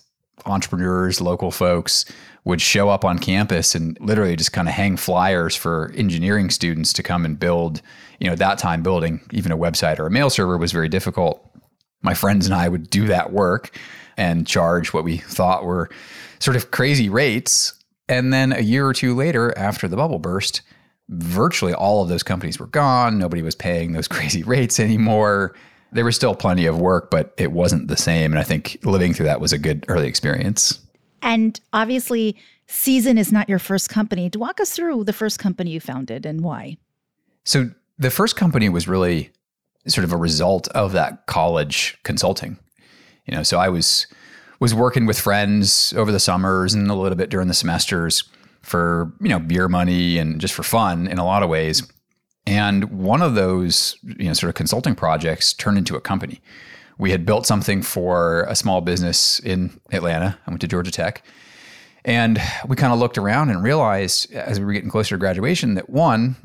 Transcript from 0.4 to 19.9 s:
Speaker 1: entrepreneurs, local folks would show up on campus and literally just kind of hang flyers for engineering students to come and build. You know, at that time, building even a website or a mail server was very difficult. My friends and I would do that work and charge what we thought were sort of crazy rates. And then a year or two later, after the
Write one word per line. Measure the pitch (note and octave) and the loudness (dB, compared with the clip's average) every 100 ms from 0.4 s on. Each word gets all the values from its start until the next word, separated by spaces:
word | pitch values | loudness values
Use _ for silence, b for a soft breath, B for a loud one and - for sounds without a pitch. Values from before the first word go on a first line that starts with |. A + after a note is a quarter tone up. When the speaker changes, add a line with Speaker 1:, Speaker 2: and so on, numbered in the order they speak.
| - | -4
Speaker 1:
entrepreneurs, | G2 - F2 F#2 F2+ F#2 F2+ | -2 -2 -2 0 0 0 0
local | F2 F2+ F#2 | -2 -2 -4
folks | - F2+ F2 - - B B B B F2+ | 0 2 2 0 -2 B B B B -2
would | F2 | 0
show | - G2+ G2+ | 0 2 4
up | G2 | 2
on | F#2+ F2+ | 2 0
campus | - F#2+ G#2+ F2 - E2 | 0 0 2 0 0 0
and | E2 D#2+ | -4 -4
literally | G2+ G#2+ G2 E2 | 0 2 2 0
just | D#2 | -2
kind | - E2+ | -2 -2
of | |
hang | F2 G2+ F#2 | 0 0 0
flyers | - F2+ F#2 F2+ E2 - | 0 2 2 2 0 -2
for | F2 E2 D#2 - | -2 -2 -2 -2
engineering | G2+ E2 F2+ G#2 F#2 | 0 0 0 2 0
students | - F2 D#2+ D#2 | 0 -2 -2 -2
to | - | -2
come | - F2 D#2+ | -2 -2 -2
and | D2+ | 0
build. | F2 E2+ E2+ D#2 B B B B | 0 0 0 -4 B B B B
You | F2+ | -4
know, | |
at | E2+ | 0
that | F#2+ G2 | 0 0
time, | F2+ E2 | -2 0
building | E2+ F2+ E2 D#2+ - | 0 0 0 -4 -6
even | - F2+ | -4 -2
a | D#2+ | -2
website | F2 D2+ D#2+ D#2 | -2 0 0 0
or | D#2 | 0
a | |
mail | A#2 C#3+ | 2 2
server | - F2+ F2+ | 2 2 2
was | E2+ | 0
very | E2 D#2+ | 0 0
difficult. | F2+ F2+ F2 F2 - _ - _ _ _ _ | -2 -2 0 0 -2 _ -20 _ _ _ _
My | F#2+ | -4
friends | F2+ G2+ G2+ F#2 | 0 2 2 2
and | F#2 | 2
I | F2 | 0
would | F2 D#2 | -2 -2
do | G2 G#2 | 0 2
that | F2+ E2+ | 2 0
work | F#2+ F#2 G#2+ - B B B B - | 0 2 0 -4 B B B B -2
and | F2+ E2+ E2 | 0 0 0
charge | G2+ E2+ F2 D#2+ | 0 2 2 0
what | - | -2
we | E2 E2+ | -2 -4
thought | - - F2+ F#2 F2+ | -4 0 0 0 0
were | F2+ E2+ B B B B B | -2 -4 B B B B B
sort | - B2 | 0 0
of | - | 0
crazy | - C3 C#3+ G#2 | 0 2 2 2
rates. | A2 C#3+ A2 - - - - _ _ - | 2 2 0 0 0 0 -6 _ _ -2
And | B2+ B2+ | 0 2
then | C3 C3 | 2 2
a | C3+ | 2
year | G#2+ B2+ C#3 | 2 2 2
or | |
two | B2+ B2+ | 2 0
later, | B2 D#3 C3+ A#2 - | 2 2 2 0 0
after | G3 - | -2 -2
the | F2+ | -4